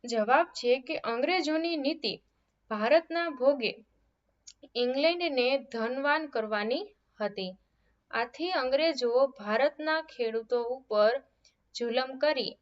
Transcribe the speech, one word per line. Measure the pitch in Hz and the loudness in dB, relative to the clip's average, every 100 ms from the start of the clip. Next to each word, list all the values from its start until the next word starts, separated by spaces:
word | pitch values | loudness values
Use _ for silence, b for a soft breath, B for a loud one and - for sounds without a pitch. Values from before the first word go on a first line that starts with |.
જવાબ | 240 233 208 269 339 | -2 -2 4 4 4
છે | - 240 262 | -2 0 0
કે | 262 311 | 0 -6
અંગ્રેજોની | - 233 269 370 294 311 330 320 | -4 -2 2 2 0 -2 -2 -2
નીતિ | 269 320 233 - _ _ _ _ _ | -2 -2 -6 -8 _ _ _ _ _
ભારતના | 214 220 311 330 339 339 | -4 4 4 4 -4 -4
ભોગે | 269 254 285 220 - _ _ _ _ _ _ - - - | 2 2 2 -2 -6 _ _ _ _ _ _ -20 -20 -12
ઇંગ્લેન્ડને | - 247 262 311 349 349 269 247 277 - | -2 -2 2 0 2 -2 0 0 0 -4
ધનવાન | 226 226 254 285 302 311 | -6 -4 -2 0 0 -2
કરવાની | 247 220 208 214 277 415 _ _ | -4 -2 -2 -2 -4 -6 _ _
હતી. | _ 208 202 190 185 _ _ _ _ _ | _ -6 -6 -10 -10 _ _ _ _ _
આથી | - 247 - 339 | -4 -4 -6 -4
અંગ્રેજો | 359 254 277 320 277 247 240 269 | -2 0 2 2 0 0 2 2
ભારતના | - 202 220 285 294 311 320 | 0 -4 2 0 0 -2 -2
ખેડૂતો | 320 - 233 226 220 240 233 | -4 -6 -4 -4 -2 -2 -2
ઉપર | 262 262 208 214 254 - _ b b _ | -8 _ 4 4 4 -6 _ b b _
જુલમ | - 240 247 262 | -6 -2 -2 -2
કરી | 269 294 285 208 - | 0 0 0 -4 -8